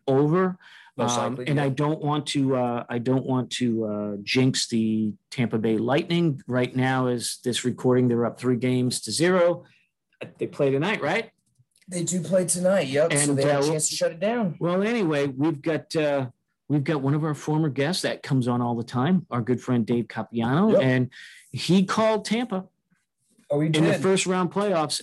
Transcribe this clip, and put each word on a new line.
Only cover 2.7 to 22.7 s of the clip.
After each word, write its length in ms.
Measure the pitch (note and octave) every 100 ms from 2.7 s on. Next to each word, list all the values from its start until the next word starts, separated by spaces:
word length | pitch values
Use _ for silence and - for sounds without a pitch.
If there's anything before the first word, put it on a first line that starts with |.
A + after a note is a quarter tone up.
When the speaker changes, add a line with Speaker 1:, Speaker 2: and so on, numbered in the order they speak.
| A#2+ -
Speaker 1:
I 80 | A#2+
don't 260 | A#2+ C3
want 240 | C#3 B2+ A#2+
to, 320 | - B2 A2 A2
uh, 300 | G#2 G#2 G2+
jinx 460 | G2+ B2+ C3 C3 -
the 460 | A2+ A2 A2 G#2+ G2 -
Tampa 260 | - A2+ A2+
Bay 220 | A2+ G#2+
Lightning. 640 | A#2 D3 F3 E3+ E3 C3 -
Right 300 | B2 B2+ C3
now, 300 | C3 C3 B2+
as 320 | A#2+ - -
this 220 | B2 A2+
recording, 440 | B2 - B2+ B2+ B2
they're 180 | A#2 A#2
up 120 | -
three 180 | B2 A#2+
games 420 | B2 B2+ B2 -
to 60 | -
zero. 540 | G#2 F3 F#3 E3+ F3 - _ _ _ _ - - -
They 100 | A#2+
play 240 | - C#3
tonight, 300 | C3+ F3+ G#3+
right? 300 | C#3+ G#3 A3+ _ _ _ _ _ -
Speaker 2:
They 160 | F3+
do 160 | D#3+ F3+
play 240 | D#3 F#3+
tonight. 440 | E3+ F3+ F3+ G3 C#3
Yep. 220 | C#3 D#3+
So 160 | D3 D3
Speaker 1:
And, 80 | C#3
Speaker 2:
they 60 |
have 180 | C#3+ C#3+
Speaker 1:
uh, 20 |
Speaker 2:
a 40 | D3
chance 180 | D#3+ -
to 80 | -
shut 160 | F3
it 80 | E3
down. 360 | G3 A#3+ G3 C#3+
Speaker 1:
Well, 220 | E3+ F#3
anyway, 460 | G#3 A#3+ E3+ D3 C#3+
we've 340 | B2+ D#3 D3
got, 340 | D#3+ D3+ - D#3+
uh, 300 | D3 C#3+ B2 - _ _ -
we've 160 | D3
got 160 | C3+ D3+
one 140 | C3+
of 100 | D3+
our 100 | D#3+
former 360 | D3 - D#3 D#3+
guests 320 | B2+ C#3+ F#3
that 200 | - A#2
comes 240 | - C3+ A#2+
on 140 | A#2+
all 140 | A#2+ A#2
the 80 |
time, 400 | A#2 B2 C#3 F#3 -
our 100 | B2
good 220 | A2+ B2
friend 240 | - B2 G#2+
Dave 220 | A#2+ A2
Capiano, 640 | A#2 G#2+ A#2 A#2 D3 G#3+
Speaker 2:
Yep. 100 | -
Speaker 1:
and 280 | C3 B2+ B2+ - - - -
he 320 | C3+ - F#3 F#3+
called 400 | - A3 G#3+ G#3+
Tampa 400 | A3 B3 F#3 F#3+